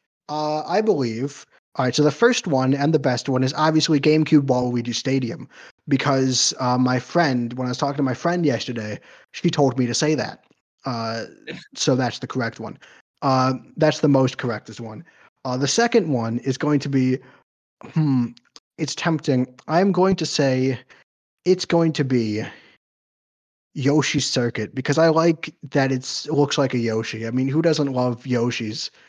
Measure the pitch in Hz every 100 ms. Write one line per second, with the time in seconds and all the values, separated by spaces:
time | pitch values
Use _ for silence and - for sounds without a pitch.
0 | _ _ - 151 151 151 156 196 220 156
1 | 120 110 139 - - _ _ - 127 -
2 | 147 - 240 240 180 135 131 139 147 156
3 | 135 120 - 127 131 - 156 156 151 147
4 | 151 156 151 151 135 123 123 120 117 113
5 | 131 135 120 87 - - - _ - 135
6 | 147 135 131 127 - - 127 127 127 127
7 | - 170 156 123 120 123 127 120 143 143
8 | 135 120 170 180 156 117 - 117 107 101
9 | - - _ - 175 - 135 120 120 117
10 | 156 147 - - _ _ _ _ 131 117
11 | 113 113 104 - - 180 - - - 127
12 | 123 - 123 131 113 - 110 - - -
13 | _ _ 143 127 131 127 - - 156 -
14 | 147 135 131 - 123 107 - 110 113 113
15 | - _ _ _ 131 127 143 - 233 233
16 | 170 123 113 117 139 127 151 147 143 135
17 | 127 131 - - _ _ _ _ - 160
18 | 151 127 117 - _ - _ - 151 -
19 | 175 156 - 127 127 - - 160 202 180
20 | 185 190 160 - 139 131 131 120 - -
21 | _ _ _ _ 180 185 - 170 165 151
22 | 131 123 110 104 - - - _ _ _
23 | _ _ _ _ _ _ _ 151 131 151
24 | 135 143 - 131 120 - 107 127 131 156
25 | 165 160 170 160 - - - 143 135 131
26 | - - 147 143 143 - 131 123 113 110
27 | 113 110 113 123 135 151 165 156 139 127
28 | 127 117 131 120 120 117 110 107 - -